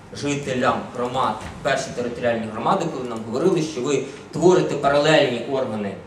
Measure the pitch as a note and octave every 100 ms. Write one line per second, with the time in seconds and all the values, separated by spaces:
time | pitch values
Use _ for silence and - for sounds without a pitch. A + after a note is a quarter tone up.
0 | - - C#3+ C#3+ - B2 B2 A2 G2+ B2
1 | A#2+ B2+ A2 G#2+ - - D3 C3+ - B2
2 | A#2+ - A#2+ A#2 G#2+ G#2+ C#3+ G3 E3 C3+
3 | B2 A2+ A2 B2 E3+ E3 - - B2+ C3
4 | - - - D3 E3+ F3 D#3 C#3 C#3 C#3+
5 | D3+ D3+ C3+ A#2 A#2+ C3+ A#2 G#2+ G2+ F2